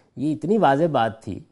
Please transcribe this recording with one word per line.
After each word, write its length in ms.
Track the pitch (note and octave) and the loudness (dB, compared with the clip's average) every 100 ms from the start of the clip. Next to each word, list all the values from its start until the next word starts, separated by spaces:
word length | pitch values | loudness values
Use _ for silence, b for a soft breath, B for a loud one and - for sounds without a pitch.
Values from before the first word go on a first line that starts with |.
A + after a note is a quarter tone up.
| b - | b -8
یہ 180 | D3 | -6
اتنی 240 | D3+ D#3+ A3 | -4 -2 2
واضح 260 | D#3 C#3 E3+ | 4 4 2
بات 320 | C#3 A2+ G2 | 2 0 -4
تھی 160 | - F2+ - | -12 -12 -14